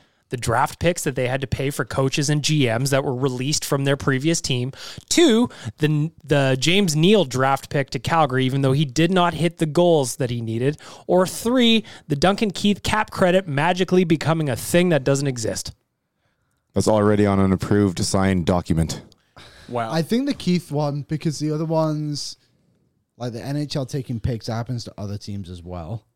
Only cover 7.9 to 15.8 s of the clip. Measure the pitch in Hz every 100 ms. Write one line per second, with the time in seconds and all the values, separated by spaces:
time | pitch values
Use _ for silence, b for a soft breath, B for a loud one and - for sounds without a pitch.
7.9 | 143 - 165 147 127 131 139 135 135 147
8.9 | 123 175 185 175 156 170 - 156 147 175
9.9 | 160 127 - 123 120 113 113 131 151 B
10.9 | B - 175 180 - 226 254 233 220 B
11.9 | B - 143 175 202 214 - 208 202 -
12.9 | 214 214 - 180 185 190 139 165 180 185
13.9 | 185 175 160 147 165 151 117 - 175 180
14.9 | 151 131 139 143 123 110 92 - -